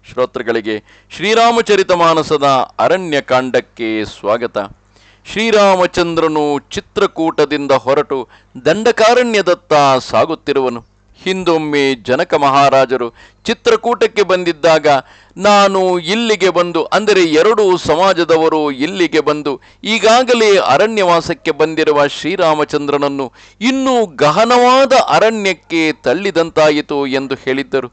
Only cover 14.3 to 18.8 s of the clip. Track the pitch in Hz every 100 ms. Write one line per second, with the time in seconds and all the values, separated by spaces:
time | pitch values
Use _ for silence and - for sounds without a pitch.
14.3 | 185 175 156 160 160 147 135 - - _
15.3 | - 196 202 196 190 185 180 160 214 233
16.3 | 208 185 175 175 165 - 190 214 190 165
17.3 | 151 214 226 202 175 170 156 190 175 165
18.3 | 160 160 156 147 135